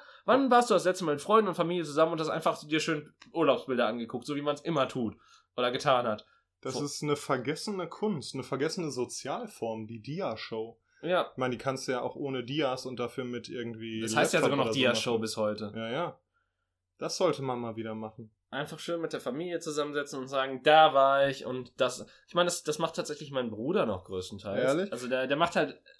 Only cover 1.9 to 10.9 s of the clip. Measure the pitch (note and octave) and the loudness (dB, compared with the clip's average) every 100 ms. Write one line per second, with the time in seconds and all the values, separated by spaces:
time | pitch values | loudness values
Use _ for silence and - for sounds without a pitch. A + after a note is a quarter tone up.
1.9 | D3 D#3+ E3 D#3 D#3+ E3+ D#3 D3+ D#3 E3 | 2 2 2 -2 0 0 -2 -2 0 0
2.9 | D3+ D3 _ - E3 D3 A#2+ - B2 A2 | -2 -4 _ -10 2 4 4 2 0 0
3.9 | A#2+ A#2 B2 - C#3+ D3 C#3 E3+ D3+ B2+ | 0 -6 -8 -6 -4 -2 -2 -2 0 0
4.9 | B2+ A2+ - _ _ _ - B2 C3 D3 | 0 -4 -4 _ _ _ -2 0 2 4
5.9 | B2+ A#2 G#2+ - _ _ _ - C3 C#3+ | 4 4 -2 -8 _ _ _ -6 -4 -4
6.9 | - D3+ D3 - C3 A#2+ D#3 - G3 E3+ | -2 -2 -2 0 -2 -2 -4 -4 -6 -6
7.9 | - G#3+ D#3+ - C3+ B2+ C3+ D#3 E3+ D#3+ | -4 -2 -2 -6 -8 -6 -2 -2 -2 -4
8.9 | B2 A#2+ - B2+ F3+ A3+ - A2+ A2 A2 | -4 -4 -6 -6 -6 -8 -8 -8 -6 -10
9.9 | A#2 A2+ E3 E3+ A2+ - A2+ A2+ - _ | -12 -10 -6 -4 -6 -8 -8 -8 -12 _